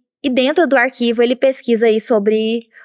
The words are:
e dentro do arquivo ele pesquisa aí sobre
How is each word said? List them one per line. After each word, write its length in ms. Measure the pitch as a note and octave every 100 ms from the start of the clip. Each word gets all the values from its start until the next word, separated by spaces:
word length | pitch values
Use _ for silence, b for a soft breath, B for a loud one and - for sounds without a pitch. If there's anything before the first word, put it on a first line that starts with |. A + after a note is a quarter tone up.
| _ _
e 80 | C#4
dentro 360 | B3 B3+ D4+ D#4
do 100 | B3+
arquivo 460 | B3 B3+ A#3+ A#3
ele 140 | A#3+ B3
pesquisa 500 | C4+ C4 - A3+ A#3
aí 140 | A3
sobre 680 | - A3+ G3+ A3 A3 A#3 A#3 b